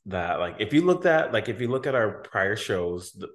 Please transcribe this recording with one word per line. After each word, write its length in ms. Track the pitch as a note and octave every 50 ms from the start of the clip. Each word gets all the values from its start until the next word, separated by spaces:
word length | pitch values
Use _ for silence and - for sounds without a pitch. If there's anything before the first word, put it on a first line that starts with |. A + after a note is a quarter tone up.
| _
that, 320 | G2 F#2+ F2+ F2 F2 E2+ D2
like, 180 | F2 F2 E2 -
if 120 | G#2+ -
you 100 | C#3+ D3+
looked 240 | F3 F3+ F3+ F3+ -
at, 260 | F3+ D#3+ D#3+ D#3 -
like, 160 | - A2 G#2 -
if 120 | A2 F#2+
you 60 | B2
look 220 | A#2 B2+ C3 C3+ D3
at 80 | C3
our 260 | B2 A2 G#2 F#2+ -
prior 320 | - - - G2+ F#2+ G2 G#2+
shows, 560 | G#2+ - - G#2+ F#2 F2+ F2 F2 F2 F2 -
the, 160 | - - - - -